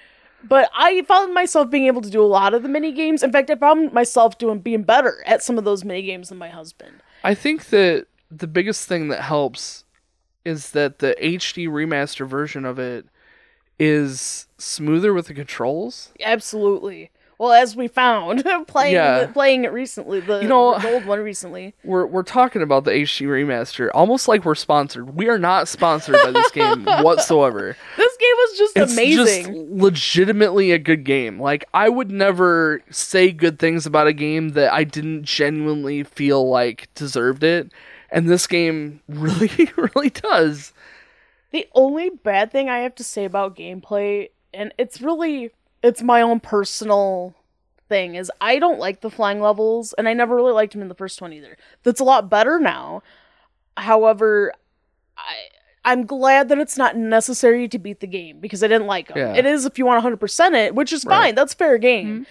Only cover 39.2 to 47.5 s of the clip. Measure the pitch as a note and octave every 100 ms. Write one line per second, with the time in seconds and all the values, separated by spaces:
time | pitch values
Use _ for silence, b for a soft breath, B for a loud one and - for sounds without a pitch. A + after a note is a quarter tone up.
39.2 | D#3 F3+ G#3+ - E4 - C4+ C#4 C#4+ -
40.2 | G#4+ A#3+ D#3+ D3 - b b b b b
41.2 | b b _ D#4 - B3+ C4+ D4+ F4+ E4
42.2 | G#3+ G3+ A3 C4+ C4+ B3 B3 B3+ A#3 G#3+
43.2 | G3 G3 G3 E3+ E3+ F#3 - G3+ G3+ G#3
44.2 | - _ _ F#3+ G#3 - B3 - C4+ E4
45.2 | E4 C#4+ A#3 - _ _ A#3+ - A#3+ A#3+
46.2 | A#3 A#3 - G#3 G3 - G#3+ G3+ G3 F#3
47.2 | F3+ - _